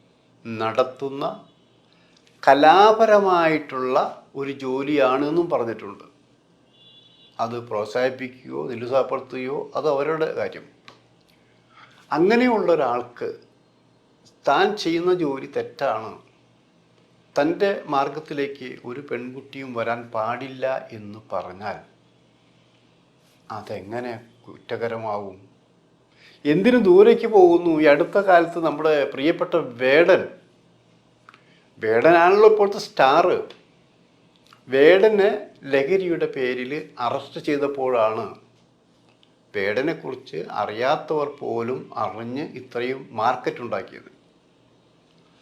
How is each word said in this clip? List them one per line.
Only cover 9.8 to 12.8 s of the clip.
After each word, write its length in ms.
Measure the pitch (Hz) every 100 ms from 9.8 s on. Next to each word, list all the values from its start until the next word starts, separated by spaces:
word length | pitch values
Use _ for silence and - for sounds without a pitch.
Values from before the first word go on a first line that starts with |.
| 147
അവരുടെ 340 | 139 143 160 160 117
കാര്യം. 260 | 101 - - _ - - _ _ _ _ _ _ _ _ - _ -
അങ്ങനെയുള്ള 580 | 147 185 233 247 214 175
ഒരാൾക്ക് 520 | 160